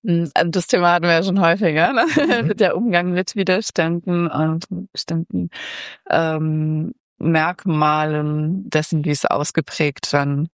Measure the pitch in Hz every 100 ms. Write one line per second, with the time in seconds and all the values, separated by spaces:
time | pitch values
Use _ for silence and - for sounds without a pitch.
0 | 226 170 170 - 175 185 - 185 175 175
1 | 170 165 190 190 170 170 196 151 175 262
2 | 339 302 311 240 202 214 185 - 240 175
3 | 180 180 185 208 185 185 220 - 165 170
4 | 180 175 170 - 160 160 - 180 185 -
5 | - 165 165 185 175 - - - - -
6 | - - 160 156 156 156 156 156 160 -
7 | _ _ - 160 160 185 190 156 151 151
8 | 156 151 151 151 151 190 190 151 156 160
9 | 151 147 - - 147 - - - 151 143
10 | - 143 143 143 160